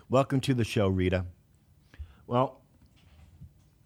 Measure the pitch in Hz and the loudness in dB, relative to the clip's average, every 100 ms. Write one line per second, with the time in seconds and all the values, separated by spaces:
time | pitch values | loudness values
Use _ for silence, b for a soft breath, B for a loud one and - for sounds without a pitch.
0 | B 127 131 135 135 123 107 120 95 95 | B 0 2 0 0 0 0 0 2 2
1 | 92 92 90 - _ _ _ _ _ b | 0 0 -4 -14 _ _ _ _ _ b
2 | b b - 123 135 - _ _ - _ | b b -2 0 0 -4 _ _ -20 _
3 | _ - - - - _ _ _ | _ -20 -20 -20 -20 _ _ _